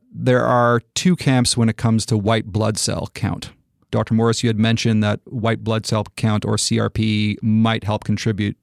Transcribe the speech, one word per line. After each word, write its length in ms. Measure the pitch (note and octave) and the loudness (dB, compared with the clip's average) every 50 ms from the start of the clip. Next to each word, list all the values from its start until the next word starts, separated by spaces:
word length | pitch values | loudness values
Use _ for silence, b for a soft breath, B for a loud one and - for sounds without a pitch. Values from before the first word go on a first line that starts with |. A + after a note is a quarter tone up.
| _ _ - | _ _ -12
there 320 | A2 A#2 B2+ B2+ B2 A#2+ | -4 2 2 2 4 4
are 360 | A#2+ B2 B2 A#2+ A#2+ A#2+ A#2+ - _ - | 2 2 4 4 4 2 2 0 _ -8
two 220 | - - F3+ F3 | 0 2 2 2
camps 420 | - - C#3+ C3 B2+ B2 - - | 2 2 2 2 2 2 2 2
when 100 | A#2+ A2+ | 2 2
it 100 | A2+ - | 0 0
comes 280 | - - A2+ A2+ A2 - | 0 0 0 2 2 0
to 120 | - A2 | 0 -2
white 280 | G#2+ G2 G#2+ A2+ A2+ - | 0 2 2 0 0 0
blood 320 | G2+ F2+ G#2+ G#2+ A2 G#2+ | -2 -2 -2 0 0 -2
cell 320 | - - - G2 F2+ - - _ | -2 -4 -4 -4 -4 -6 -10 _
count. 380 | - - F#2+ - - - - - _ _ _ _ _ _ - | -6 -4 -4 -4 -6 -10 -16 -20 _ _ _ _ _ _ -6
Doctor 220 | - A2 G#2+ - A#2 | -4 -4 -2 0 0
Morris, 300 | A2+ A#2 A#2 A2 - - | 2 2 2 0 0 0
you 60 | A#2 | -2
had 100 | G#2+ G#2 | 0 2
mentioned 440 | A2+ A2+ A2+ - - A#2 A2 G#2+ G#2+ | 2 2 2 0 0 2 2 2 2
that 160 | G#2 G#2+ - _ | 0 -2 -4 _
white 380 | - C3 A#2 G#2 A2+ A2+ A#2 A2 | -10 -10 -4 -2 -2 -2 -2 -2
blood 220 | A2 A2 A2 - | -4 -4 -4 -2
cell 200 | - A2+ G#2+ G2+ - _ | -2 -2 -2 -4 -4 _
count, 300 | - - A2 G#2+ G#2 - | -4 -2 0 0 0 0
or 120 | G#2 G#2+ | -2 -2
C 220 | - - - A#2 A2 | -2 -2 -2 0 0
R 100 | G#2+ G#2 | -2 -2
P, 480 | - - A2 A2 G#2+ G#2+ G#2+ G#2+ G#2 - | -2 -2 -2 0 0 0 0 -2 -2 -2
might 420 | A#2+ A2 G#2+ A2 A2+ A2+ A2+ - - | 0 0 2 4 4 2 2 0 -2
help 200 | G#2 G#2+ G#2 - | -4 -4 -4 -2
contribute 520 | - G#2+ - - A2+ G#2+ F#2 G#2 G2+ - _ | -4 -4 -2 -2 -2 -2 0 -2 -4 -4 _